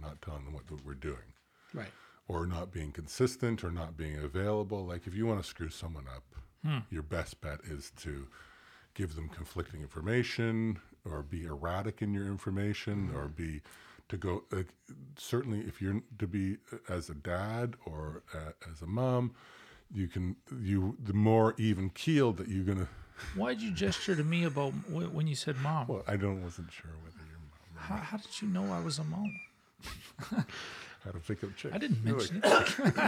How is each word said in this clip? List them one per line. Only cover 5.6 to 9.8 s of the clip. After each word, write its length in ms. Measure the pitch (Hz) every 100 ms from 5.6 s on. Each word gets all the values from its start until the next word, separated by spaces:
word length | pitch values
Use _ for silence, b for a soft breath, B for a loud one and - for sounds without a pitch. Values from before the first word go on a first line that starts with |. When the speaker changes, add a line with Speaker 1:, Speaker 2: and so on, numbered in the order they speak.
| 80
Speaker 1:
someone 360 | - 85 78 65
up, 160 | 64 - - - _
Speaker 3:
Hmm. 160 | 151 143 110
Speaker 1:
your 100 | 85
best 400 | 80 87 - -
bet 180 | 78 73
is 260 | - 73 - -
to 300 | 78 71 65 B B B B B B
give 220 | - 92 78
them 140 | 78
conflicting 520 | - 78 - 82 78